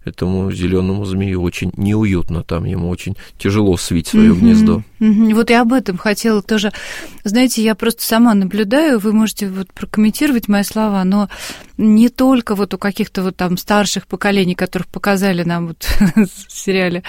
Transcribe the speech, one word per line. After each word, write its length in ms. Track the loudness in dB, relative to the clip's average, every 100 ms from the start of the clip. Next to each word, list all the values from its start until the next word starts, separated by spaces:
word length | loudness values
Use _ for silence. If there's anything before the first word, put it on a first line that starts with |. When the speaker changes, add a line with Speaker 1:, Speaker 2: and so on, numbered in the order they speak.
| -14
Speaker 1:
этому 440 | -6 -4 -2 -4
зеленому 520 | -4 -2 0 0 -4
змею 380 | -4 -4 -2 -2
очень 320 | -4 -4 -8 -4
неуютно, 680 | -2 0 0 0 -2 -4
там 220 | -6 -6
ему 240 | -4 -4 -4
очень 280 | -6 -8 -12 -14 -6
тяжело 380 | -2 2 2 0
свить 320 | 0 -4 0
свое 240 | 4 4
Speaker 2:
Мгм. 80 | 6
Speaker 1:
гнездо. 440 | 6 6 4 2 -4 -2
Speaker 2:
Мгм. 340 | 2 4 4
Вот 160 | 2 2
я 120 | 2
об 120 | 4
этом 240 | 0 -2 -4
хотела 440 | -4 -2 0 0
тоже. 300 | 0 -2 -2 -6 -12 -14 -16 -10 -2
Знаете, 360 | 2 2 2
я 140 | 0 0
просто 260 | -2 -4
сама 300 | 0 2 4
наблюдаю, 640 | 4 0 -2 0 2 2 2
вы 120 | 2
можете 380 | 0 0 -4 -8
вот 240 | -6 -10
прокомментировать 760 | -12 -6 0 0 0 0 0 0
мои 160 | 0
слова, 400 | 0 -2 -2 0
но 260 | 0 0 -2 -6 -14 -16 -14 -2
не 300 | 4 6 4
только 480 | 4 2 2 0 -4
вот 180 | -4
у 40 | -4
каких-то 460 | -4 -4 -4 -4
вот 120 | -6 -4
там 220 | -4 -4
старших 500 | 0 0 0 -4 -8
поколений, 480 | -4 -2 0 0 -2
которых 320 | -4 -6 -8
показали 560 | -6 -2 0 0 0
нам 240 | -2 -4 -6
вот 160 | -6
<laughs> 320 | 0 2 4 4
в 360 | 0 -2 -18
сериале, 520 | -10 -4 -2 0 -4